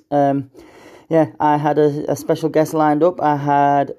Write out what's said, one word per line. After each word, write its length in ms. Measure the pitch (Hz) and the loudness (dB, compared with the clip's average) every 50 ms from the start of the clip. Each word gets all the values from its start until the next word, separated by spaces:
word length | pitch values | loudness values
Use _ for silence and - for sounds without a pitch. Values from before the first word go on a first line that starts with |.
| _ - | _ -4
um, 420 | 147 143 143 139 139 139 131 - _ - - - - - - - - - _ - | -2 0 0 0 0 -4 -6 -10 _ -20 -20 -20 -20 -20 -20 -20 -20 -20 _ -2
yeah, 240 | 160 160 151 151 - | 0 0 0 0 -2
I 200 | - 147 151 147 | -2 0 0 0
had 200 | 147 151 151 143 | 2 0 0 2
a, 320 | 151 151 147 143 151 - - | 2 2 0 0 -2 -4 -6
a 60 | 143 | -6
special 320 | - - - 160 156 160 | -6 -2 -4 -4 -2 -2
guest 260 | 151 - 156 156 156 156 | -2 0 0 0 0 0
lined 300 | 156 151 151 147 151 160 | 0 0 2 2 2 0
up. 160 | 180 175 - | 0 0 0
I 160 | 151 151 147 | -2 -2 0
had, 560 | 139 143 147 143 143 143 143 143 143 139 - - | 0 0 0 2 2 2 2 2 0 0 -2 -6